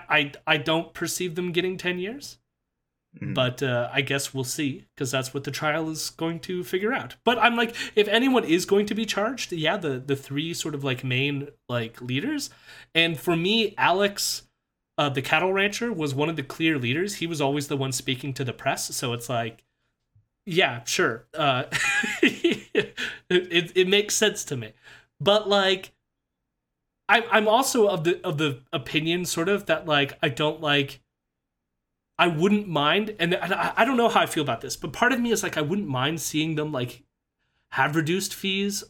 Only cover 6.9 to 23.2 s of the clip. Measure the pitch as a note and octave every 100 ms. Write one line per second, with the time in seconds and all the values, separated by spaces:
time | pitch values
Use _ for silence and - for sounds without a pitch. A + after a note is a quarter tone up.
6.9 | B3+ B2+ - - A#3 A3+ A#3 A#3 - -
7.9 | - G#3 A3 C4+ B3+ D#3 E3+ F3+ G3 G#3
8.9 | G#3+ A3+ - G#3+ C4 - E3+ D#3 G3 E3
9.9 | C3 B2+ C3+ - C#3 D#3+ E3 E3 D3 C#3
10.9 | B2+ C3 B2+ C#3 C#3+ C#3 - - A#2+ A2+
11.9 | - B2 B2+ A3 D4+ - - - - -
12.9 | E3 E3 E3 - E3 F3+ A3+ G#3+ - F3+
13.9 | F3+ G3+ G3+ - - - _ _ _ _
14.9 | - D3 C3+ B2+ D#3+ F#3 F#3+ G3+ G3+ A#3+
15.9 | F#3+ D3+ C3 D3+ E3 D3+ - E3 D3+ A#2
16.9 | C#3 G3+ G3+ E3+ D#3 C#3 D3 C#3+ C#3+ C3
17.9 | B2 - B2+ C#3+ C3 B2 - C3+ F#3 -
18.9 | - C3 A#2 - A#2+ A#2 - _ _ _
19.9 | _ _ _ _ _ - E3+ E3 A#2+ -
20.9 | - E3 A#2 - D#3 D3 B2+ - - G#5+
21.9 | G#5 G#5 G5+ C4+ - F4 - - - -
22.9 | - - -